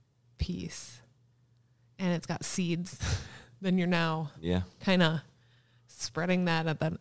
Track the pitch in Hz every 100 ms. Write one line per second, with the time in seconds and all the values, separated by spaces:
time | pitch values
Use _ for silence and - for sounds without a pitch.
0 | _ _ _ _ - 180 - - - -
1 | - _ _ _ _ _ _ _ _ -
2 | 185 170 - 170 - - 175 170 180 -
3 | - - - - - - 190 185 175 175
4 | 165 160 151 - 82 90 90 - - 185
5 | 165 160 - _ _ _ _ _ _ -
6 | - - 175 185 180 160 165 151 156 175